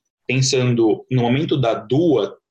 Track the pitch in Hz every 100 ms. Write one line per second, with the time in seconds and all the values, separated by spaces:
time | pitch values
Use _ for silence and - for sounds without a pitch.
0 | _ _ - 127 131 135 123 117 110 98
1 | - 127 120 127 165 160 117 104 107 135
2 | 175 123 98 - _